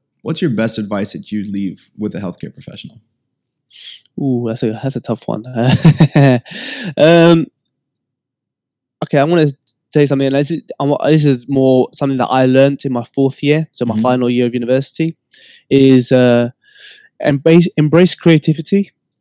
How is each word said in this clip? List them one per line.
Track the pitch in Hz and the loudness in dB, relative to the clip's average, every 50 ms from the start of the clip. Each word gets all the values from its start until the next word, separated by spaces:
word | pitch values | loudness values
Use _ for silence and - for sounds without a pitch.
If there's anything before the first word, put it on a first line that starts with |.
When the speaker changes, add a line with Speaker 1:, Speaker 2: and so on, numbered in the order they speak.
| _ _ _ _ | _ _ _ _
Speaker 1:
what's | - 123 165 - | -10 -10 -8 -4
your | 190 151 | -4 -4
best | 117 104 113 113 - | -2 -2 -4 -4 -4
advice | 113 104 98 107 101 101 - - | -6 -8 -6 -6 -6 -8 -8 -10
that | 85 - - | -14 -14 -10
you'd | 104 107 98 | -10 -10 -8
leave | 104 101 101 98 92 - - - - _ | -8 -8 -8 -8 -8 -10 -12 -20 -20 _
with | - 107 104 - | -10 -10 -10 -8
a | 87 | -10
healthcare | 101 87 87 - - - - | -10 -10 -12 -12 -16 -18 -18
professional? | - - - - - - - _ 117 _ _ _ _ _ _ _ _ _ _ _ _ _ _ _ - - - - - _ _ - - | -18 -20 -20 -20 -20 -20 -20 _ _ _ _ _ _ _ _ _ _ _ _ _ _ _ _ _ -20 -20 -20 -20 -20 _ _ -12 -8
Speaker 2:
Ooh, | 143 135 127 120 120 | -6 -4 -4 -4 -6
that's | 113 113 - | -6 -8 -6
a, | 123 110 113 117 - | -6 -6 -6 -6 -8
that's | 135 - | -8 -8
a | 123 | -8
tough | - - 113 - - | -8 -8 -10 -8 -8
one. | - - - 110 | -8 -10 -10 -10
<laughs> | 120 - 117 120 127 127 - - 165 143 - 160 - - 147 139 135 123 120 - - - - - - - 277 240 185 143 | -10 -6 -4 -2 0 2 4 4 4 4 4 2 2 4 4 4 4 2 0 -2 -8 -18 -16 -16 -14 -14 -12 -12 -6 0
Um, | - 147 160 170 170 165 170 170 165 151 - _ _ _ _ _ _ _ _ _ _ _ _ _ _ _ _ _ _ _ _ _ _ _ _ _ _ _ _ _ - - | 2 4 6 6 6 6 6 4 4 0 -4 _ _ _ _ _ _ _ _ _ _ _ _ _ _ _ _ _ _ _ _ _ _ _ _ _ _ _ _ _ -14 -8
okay, | - - 139 | -2 0 0
I | 139 | 2
wanna | 160 175 170 156 143 135 _ _ _ _ _ _ _ - | 2 2 2 2 0 -2 _ _ _ _ _ _ _ 0
say | 151 147 | 0 2
something, | 139 143 135 139 | 2 0 0 -2
and | 135 135 | 0 0
this | 139 147 139 | -2 -2 -2
is, | 170 - - - - - | -6 -8 -10 -12 -10 -6
I | 143 | -2
wa-, | 139 147 - - 143 | -2 -2 -2 0 2
this | 156 156 147 | 2 2 2
is | 143 131 120 120 | 2 0 -2 -4
more | 120 139 135 131 131 131 127 120 - - | -4 -2 0 2 2 2 2 0 -2 -4
something | - 147 135 135 | -6 -4 -4 -2
that | 127 120 | -2 -4
I | - 131 131 131 | -2 0 0 0
learned | 131 127 135 135 139 143 - - | 2 4 4 4 2 2 -2 -6
in | 139 127 | -8 -6
my | 120 117 - - | -8 -8 -8 -4
fourth | 139 135 135 - - - | -2 -2 -2 -2 -4 -2
year, | 139 147 156 156 - | -2 0 0 -2 -6
so | _ - 123 | _ -8 -6
my | 117 110 | -4 -4
Speaker 1:
Mm-hmm. | 107 113 | -2 0
Speaker 2:
final | 127 131 127 123 120 | 0 0 0 0 -2
year | 123 120 120 | 0 0 -2
of | 120 117 | -2 -2
university, | 123 120 117 127 135 139 - - - 160 165 160 _ _ _ _ _ _ _ _ _ _ - | -4 -4 -2 -2 -4 -4 -6 -6 -6 -6 -6 -6 _ _ _ _ _ _ _ _ _ _ 0
is, | 147 135 135 135 131 127 123 - | 2 4 4 6 4 4 4 2
uh, | - 127 123 123 120 120 120 120 - _ _ _ _ _ - - - - _ _ _ - | 2 2 4 4 2 2 0 -2 -6 _ _ _ _ _ -20 -20 -20 -20 _ _ _ -6
embrace, | - 147 143 135 - 165 165 175 165 165 - | -4 -2 -2 0 2 4 4 4 4 2 0
embrace | - 151 147 143 170 185 180 - | -2 -2 2 4 4 2 2 0
creativity, | - - 170 165 151 - 160 151 151 156 - 196 202 196 - _ _ _ _ _ _ | 0 2 2 2 2 2 -2 -4 -4 -4 -2 -2 -2 -2 -4 _ _ _ _ _ _